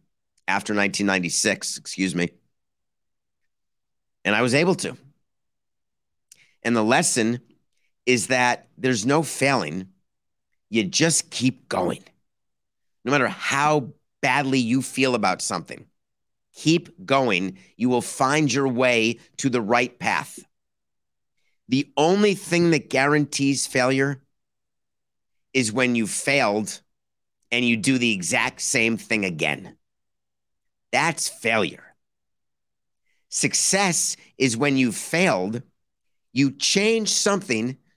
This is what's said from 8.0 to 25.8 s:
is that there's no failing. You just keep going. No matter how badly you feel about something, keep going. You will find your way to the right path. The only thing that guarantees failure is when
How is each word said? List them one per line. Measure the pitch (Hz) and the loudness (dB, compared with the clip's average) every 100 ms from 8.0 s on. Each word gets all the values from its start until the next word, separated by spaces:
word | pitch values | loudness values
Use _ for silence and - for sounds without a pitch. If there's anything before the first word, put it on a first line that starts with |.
| - | 0
is | 123 - | 0 2
that | 127 123 120 - - | 2 2 0 -6 -4
there's | 127 120 113 | -2 0 2
no | 147 | 0
failing. | 160 - 135 131 78 90 95 _ _ _ _ _ _ _ - | 0 0 0 2 -2 -6 -10 _ _ _ _ _ _ _ -4
You | 110 | -2
just | 98 - 160 - - | 0 0 2 0 -4
keep | - 127 - - | -2 -2 -2 -6
going. | 92 87 - - _ _ _ _ _ _ _ _ _ 120 | -4 -2 -6 -12 _ _ _ _ _ _ _ _ _ -2
No | |
matter | 143 117 | 0 0
how | - - 135 151 151 - - _ - | -2 -4 0 2 0 -2 -14 _ -6
badly | 139 131 135 135 | -2 0 2 0
you | 117 131 | 2 0
feel | - - 131 120 | -2 -2 0 2
about | 98 90 | 0 -2
something, | - 92 76 - - _ _ _ _ _ _ - | -4 -6 -8 -16 -20 _ _ _ _ _ _ -4
keep | 151 165 - - 92 | 0 0 -2 -12 -2
going. | 135 123 92 95 92 - - | 0 2 0 -2 -8 -18 -4
You | 123 | 0
will | 123 | 0
find | - - 135 151 147 | -2 -2 0 2 2
your | 131 135 | 0 -2
way | 120 127 117 113 - - - | 0 2 2 0 -2 -12 -4
to | 135 | -2
the | 120 | -2
right | 104 120 127 - | 0 0 0 -4
path. | 113 85 - - - _ _ _ _ _ _ _ _ _ _ _ - | -4 -2 -4 -14 -20 _ _ _ _ _ _ _ _ _ _ _ -2
The | 131 - - | -2 -2 2
only | 160 196 208 | 4 4 4
thing | 190 - 175 170 | 2 0 2 4
that | 156 - | 2 0
guarantees | 131 139 151 143 - 139 131 - | 0 4 2 0 0 0 0 -2
failure | 131 127 135 139 131 _ _ _ _ _ _ _ _ _ _ _ _ _ | 0 2 2 0 -4 _ _ _ _ _ _ _ _ _ _ _ _ _
is | 135 113 | -2 0
when | 113 | 0